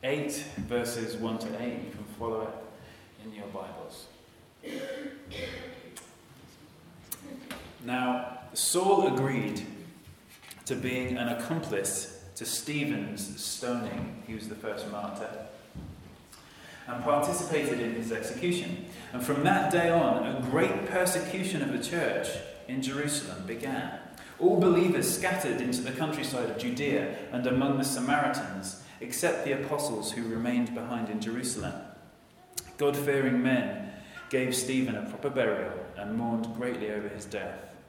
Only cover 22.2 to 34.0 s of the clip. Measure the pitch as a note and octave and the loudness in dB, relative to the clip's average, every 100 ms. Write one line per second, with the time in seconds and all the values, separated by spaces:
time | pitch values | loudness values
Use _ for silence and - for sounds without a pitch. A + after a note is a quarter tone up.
22.2 | - - - - - C3 C3 C#3 D3 - | -2 -4 -8 -12 -4 -2 0 0 0 -2
23.2 | - F#2+ F#2+ A2+ B2 A#2+ - - - - | -4 -8 -6 -4 -2 -2 -4 -8 -12 -16
24.2 | - - F3+ F3 F#3 E3+ F#3 C3+ - - | -16 4 6 10 8 8 6 6 4 2
25.2 | F#3 F3+ C3 A#2 B2 B2+ C3 B2+ D#3 D3+ | 2 2 0 0 0 0 -2 -2 -2 0
26.2 | B2+ C3 A2+ G#2 B2 B2 C#3+ - F#2+ - | -2 0 0 0 -2 0 2 2 2 -4
27.2 | - B2 B2+ B2+ C#3 C#3 C3 B2+ B2+ C#3+ | -4 0 2 4 4 4 2 0 2 4
28.2 | C#3 - G2 F#2+ F#2+ - - - A#2 - | 4 0 -4 -6 -8 -10 -16 -12 -6 0
29.2 | E3+ - C#3+ C3+ C#3 D3 C#3+ A2 G#2+ A2+ | 2 2 0 0 0 0 0 -2 -2 -4
30.2 | A2+ A2+ A#2+ B2 A#2 A#2+ A#2 A#2 G#2+ G#2+ | -2 0 2 2 2 0 -4 -2 -2 -2
31.2 | A2 A#2 B2 A2 F#2+ E2+ - - - - | -2 -2 -2 -2 -4 -6 -10 -16 -20 -20
32.2 | - - - - - - C#3+ C#3+ C#3+ C#3 | -20 -20 -14 -12 -12 2 2 4 2 4
33.2 | C3 B2 B2 B2+ G2+ - - - | 6 6 6 4 2 -4 -8 -12